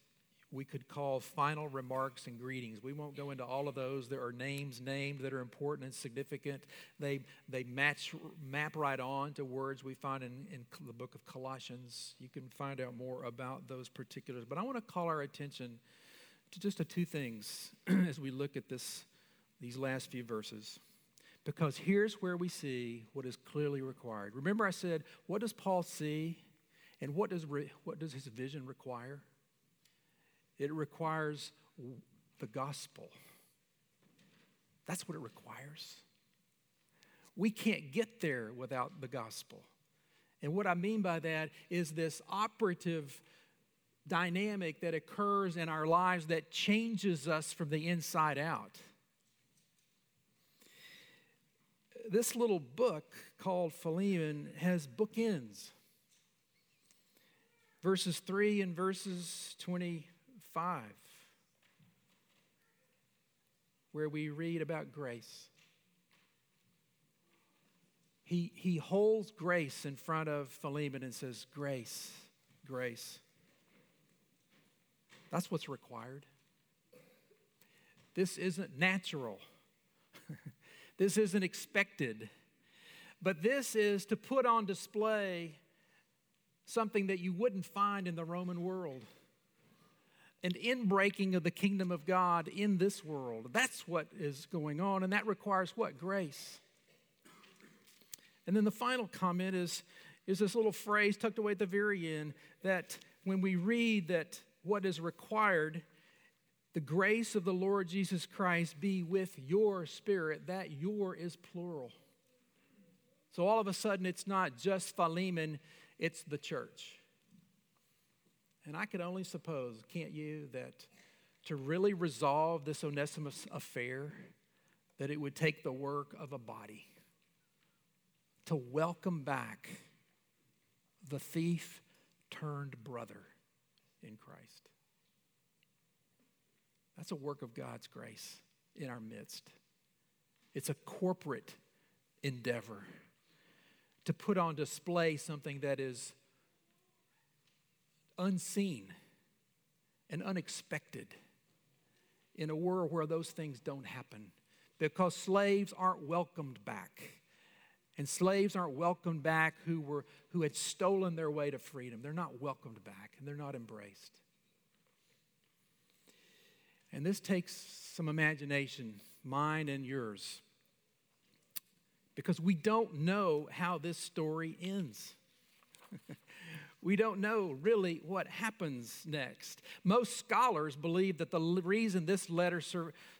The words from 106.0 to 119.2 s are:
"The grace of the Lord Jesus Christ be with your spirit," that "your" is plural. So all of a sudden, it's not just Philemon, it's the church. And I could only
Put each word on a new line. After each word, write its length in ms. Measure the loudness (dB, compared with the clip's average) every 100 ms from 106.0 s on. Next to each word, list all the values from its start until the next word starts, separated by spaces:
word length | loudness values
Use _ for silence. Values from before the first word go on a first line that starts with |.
| _ _ _ _ _ _ _
"The 80 | -4
grace 520 | 2 4 6 6 4
of 100 | 0
the 100 | 2
Lord 340 | 2 4 2 2
Jesus 400 | 2 2 0 -2
Christ 520 | 2 4 4 2 0
be 220 | 0 2
with 380 | 2 2 0 -6
your 480 | 2 6 6 4 -4
spirit," 580 | -6 2 2 2 -2 -4
that 240 | -6 -4
"your" 460 | -4 -2 0 -2 -2
is 200 | -6 -8
plural. 560 | -12 -8 -6 -6 -8 -14 _ _ _ _ _ _ _ _ -20 _ _ _ _
So 160 | 2 4
all 120 | 6
of 60 | 4
a 80 |
sudden, 320 | 0 0 2 0
it's 220 | -2 0
not 300 | 2 2 0
just 380 | 0 0 0 2
Philemon, 640 | 2 2 0 0 -2 -4 -12 -20 -18 -2
it's 240 | -2 -2
the 140 | -8 -6
church. 640 | -4 -6 -8 -14 -18 -18 _ _ _ -20 _ _ _ _ _ _ _ _ _ _ _ _ -10
And 120 | -6
I 80 | -4
could 160 | -2
only 220 | -4 -4